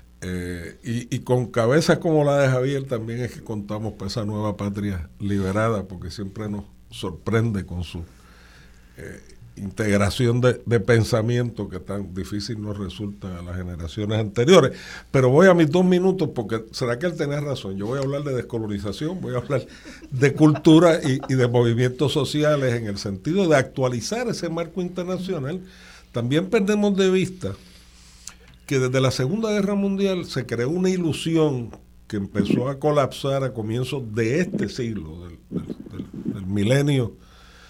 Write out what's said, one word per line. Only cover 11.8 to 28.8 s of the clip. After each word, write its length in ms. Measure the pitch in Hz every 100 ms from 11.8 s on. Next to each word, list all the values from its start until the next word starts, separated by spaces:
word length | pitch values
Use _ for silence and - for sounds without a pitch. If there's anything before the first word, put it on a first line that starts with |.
| - 98 92
difícil 480 | 92 90 104 101 107
nos 160 | 104 104
resulta 640 | 92 - 104 101 92 90
a 20 |
las 160 | 87 92
generaciones 600 | 90 87 82 - 104 107
anteriores. 600 | 107 - 127 185 135 - - - -
Pero 180 | 135 127
voy 180 | 143 190
a 60 |
mis 160 | 175 156
dos 140 | 180
minutos, 460 | 185 180 185 185 143
porque 300 | 131 104 110 -
será 260 | - 123 123
que 100 | 175
él 80 | 156
tenía 260 | 143 143
razón. 340 | 147 127 98 98
Yo 100 | 104
voy 140 | 139
a 20 |
hablar 220 | 135 143
de 120 | 143 127
descolonización, 840 | - 120 110 101 101 98 151 180
voy 160 | 123 123
a 40 |
hablar 280 | 120 131 - - - - -
de 220 | 127 147
cultura 680 | 143 156 151 165 160 170 -
y, 160 | 147 131 -
y 80 | 131
de 120 | 120
movimientos 640 | 120 120 117 123 123 143
sociales 600 | 151 127 151 151 147 131
en 140 | 117 107
el 100 | 101
sentido 520 | 104 95 - 190 175
de 80 | 143
actualizar 720 | - - 127 120 - 226 240
ese 180 | 160 170
marco 340 | 165 165 185
internacional. 800 | 180 180 175 185 185 170 131 180 - - - - -
También 360 | 120 120 151 185
perdemos 460 | 226 196 208 208 196
de 160 | 190
vista 420 | 190 175 - 98 98 - - - - - - - - - - -
que 140 |
desde 220 | 135